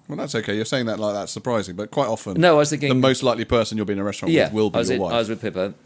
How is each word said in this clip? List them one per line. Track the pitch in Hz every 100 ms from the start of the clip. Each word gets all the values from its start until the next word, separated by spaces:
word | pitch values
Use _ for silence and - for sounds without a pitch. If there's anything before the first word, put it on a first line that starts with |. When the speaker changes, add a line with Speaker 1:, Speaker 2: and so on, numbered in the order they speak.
| -
Speaker 1:
Well, | 147
that's | 147 117
okay. | 104 104
You're | 110
saying | 135 113
that | 104
like | 104 101
that's | 92
surprising, | 107 127 113 92 90
but | 107
quite | 147 123
often | 113 104 90
Speaker 2:
No, | 175 151
I |
was | 147
thinking | 147 143
Speaker 1:
the | 127
most | 135 131
likely | 131 117 110
person | 120 107 107
you'll | 98
be |
in | 101
a |
restaurant | 101 - 127
Speaker 2:
Yeah, | 160 -
Speaker 1:
with |
will | 107 107
be | 117
Speaker 2:
I |
was | 117
Speaker 1:
your | 127
Speaker 2:
in, |
Speaker 1:
wife. | 92
Speaker 2:
I | 117
was | 110
with | 113
Pippa | 110 87 98 -